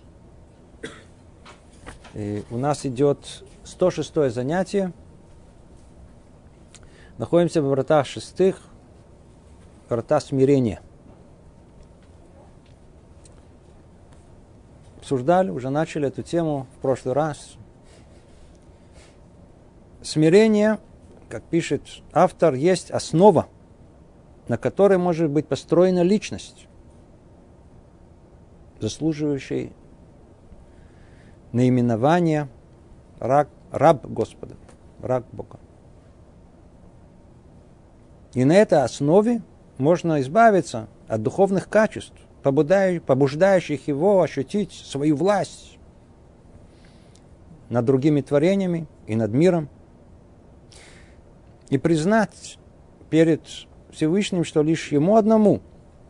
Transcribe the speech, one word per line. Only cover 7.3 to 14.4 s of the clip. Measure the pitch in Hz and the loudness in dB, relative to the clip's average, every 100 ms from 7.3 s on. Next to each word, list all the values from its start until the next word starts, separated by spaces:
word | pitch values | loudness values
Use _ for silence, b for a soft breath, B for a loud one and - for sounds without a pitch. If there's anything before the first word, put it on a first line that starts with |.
| 170 170 165 | 0 2 0
во | 139 | 0
вратах | 135 131 156 135 | 0 0 0 0
шестых, | - - - 185 - - - - - - - - - - - - - - | -6 -10 -2 -2 -2 -12 -20 -20 -20 -20 -20 -20 -20 -20 -20 -20 -18 -8
врата | 120 113 147 | -6 -2 -2
смирения. | - 139 135 143 120 92 - - - - - - - - - - - - - - - - - - - - - - - - - - - - - - - - - - - - | -2 0 2 2 0 -6 -14 -20 -20 -20 -20 -20 -20 -20 -20 -20 -20 -20 -20 -20 -20 -20 -20 -20 -20 -20 -20 -20 -20 -20 -20 -20 -20 -20 -20 -20 -20 -20 -20 -20 -20 -20